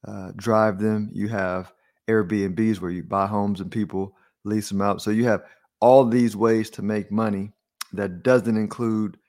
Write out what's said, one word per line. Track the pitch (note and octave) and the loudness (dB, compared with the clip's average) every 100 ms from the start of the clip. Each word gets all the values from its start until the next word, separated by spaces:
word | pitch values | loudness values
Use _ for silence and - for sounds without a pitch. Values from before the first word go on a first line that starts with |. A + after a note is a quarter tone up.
| G#2 | -14
uh, | G2+ F#2 | -14 -14
drive | G2 A2+ A2 A2 F#2+ | -8 0 4 2 2
them. | G#2+ G#2+ G#2+ | -2 -2 -4
You | G2 G#2 | -6 -4
have | A2 F#2 F#2 F#2 _ _ _ - | -2 -4 -4 -8 _ _ _ -2
Airbnbs | A2 F2+ G#2+ G2 F2+ A2 G2 | 0 0 0 -2 0 0 0
where | F2 | -4
you | F2+ | -6
buy | - G2 G2 | -4 -2 0
homes | G#2 G2+ G2 | 0 -2 -4
and | F#2+ | -6
people | A2+ G#2 F#2+ F#2+ _ _ _ | -6 -4 -4 -8 _ _ _
lease | G2+ G#2+ G#2 | -4 -4 -2
them | G2 | -2
out. | G2+ G2 | 0 0
So | G#2+ | -2
you | G#2+ A#2+ | 0 2
have | G2+ - _ _ _ | 0 -4 _ _ _
all | A#2 C3 | 8 8
these | B2 B2 A#2+ | 6 4 2
ways | G2+ A2+ A2+ G#2+ | 2 2 2 -2
to | - | -6
make | G2+ G#2+ G2 | -4 -4 -2
money | G#2 A2 G2 G2+ _ _ _ - | -2 -2 -4 -8 _ _ _ -12
that | F#2+ G2 F2+ | -6 -6 -2
doesn't | B2+ B2+ G#2+ A2 | 4 4 4 -2
include | G#2 - A#2 A2 G#2+ - | -2 -4 -2 -2 -4 -8